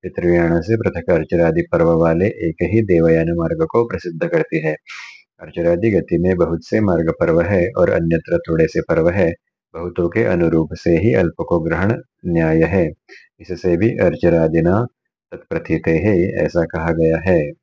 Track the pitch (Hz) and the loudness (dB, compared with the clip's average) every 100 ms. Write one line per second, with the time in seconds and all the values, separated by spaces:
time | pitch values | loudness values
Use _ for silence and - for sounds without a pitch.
0 | 92 - 87 87 85 85 90 113 101 85 | -10 -2 2 2 2 0 0 -2 -2 -4
1 | 82 85 78 87 82 80 85 85 85 82 | 0 0 0 2 2 0 0 2 2 4
2 | 82 82 98 - 85 78 85 110 104 85 | 2 2 0 -2 -6 -4 0 0 2 2
3 | 82 82 82 85 80 80 160 117 117 92 | 4 2 0 -2 -4 -2 0 0 0 -4
4 | 90 82 85 82 - 82 78 78 - - | -8 -6 -2 -2 -2 -4 -4 -6 -12 -20
5 | - - _ _ 82 85 85 87 113 92 | -20 -20 _ _ -12 -4 0 2 2 0
6 | 80 85 92 90 85 82 - 110 104 82 | 0 0 2 2 0 -2 -2 -2 0 0
7 | 82 80 85 82 - 98 85 - 175 - | 0 0 0 2 2 0 0 0 0 0
8 | 165 82 - 170 170 80 160 - - 80 | 0 -2 -2 -4 -2 0 0 -2 -2 0
9 | 82 90 85 82 _ _ _ 80 87 - | 2 2 0 -2 _ _ _ -10 -8 -4
10 | 170 110 117 92 82 80 - 85 - 85 | -2 0 0 2 2 2 -2 -4 0 2
11 | 107 120 85 - - 87 80 80 98 151 | 2 2 0 -4 -4 -2 -2 -2 0 -2
12 | - _ 90 82 80 80 80 95 80 - | -8 _ -2 0 2 2 2 0 -2 -6
13 | _ - _ _ 90 87 92 85 113 - | _ -20 _ _ -12 -6 -2 0 0 2
14 | 90 - - 85 80 - 82 101 123 _ | 0 2 2 2 2 2 2 0 -2 _
15 | _ _ _ 82 _ 82 - 80 - 80 | _ _ _ -20 _ -8 -4 -4 0 0
16 | 101 92 87 - 76 87 80 85 85 82 | 2 2 0 -2 -2 -2 -2 -4 -2 0
17 | 80 82 85 87 73 - | 0 0 2 0 0 -10